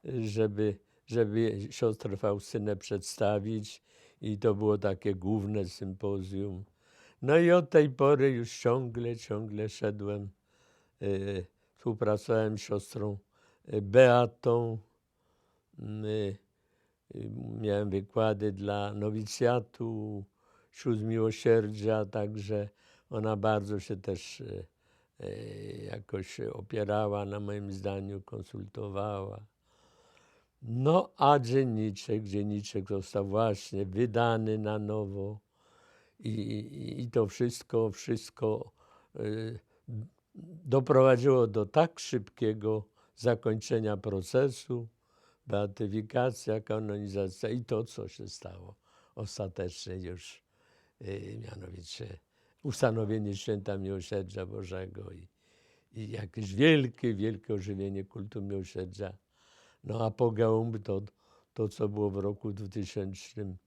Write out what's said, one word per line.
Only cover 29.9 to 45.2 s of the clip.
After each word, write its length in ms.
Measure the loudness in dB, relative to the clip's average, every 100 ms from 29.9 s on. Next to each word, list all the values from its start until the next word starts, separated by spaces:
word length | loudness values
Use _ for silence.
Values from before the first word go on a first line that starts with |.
| _ _ _ _ _ _ _
No, 480 | -6 0 4 4 4 4
a 220 | 8 8
dzienniczek, 840 | 6 2 4 2 0 -4 -2 -2
dzienniczek 640 | 0 -2 0 -2 -4 -6 -2
został 380 | -4 -2 -4 0
właśnie 580 | 2 2 0 -4 -4 -4
wydany 720 | 0 2 4 4 2 0 -2
na 220 | -2 -2
nowo 600 | -2 -4 -4 -4 -6 -8 _ _ _ _ _ _ _ _
i, 100 | -6
i, 720 | -4 -4 -4 -8 -10 -8 -6
i 80 | -2
to 160 | 2 0
wszystko, 640 | 2 -2 -2 -2 0 0
wszystko, 800 | -2 -4 -4 -6 -4 -2 -2 -6 _ _ _ _ -8
e, 60 | -6 -4 -8 -10 _ _ -12 -10 -10 _ _ -20 -18 -14 2
doprowadziło 800 | 2 6 8 10 8 6 6 6
do 180 | 2 2
tak 340 | 4 4 2
szybkiego 840 | -4 -4 -4 -2 -2 0 -2 -2 -4 _ _ _
zakończenia 800 | 0 2 0 -2 0 0 0 -2
procesu, 920 | -2 -4 0 2 2 -2 -8 -8 -8 _ _ _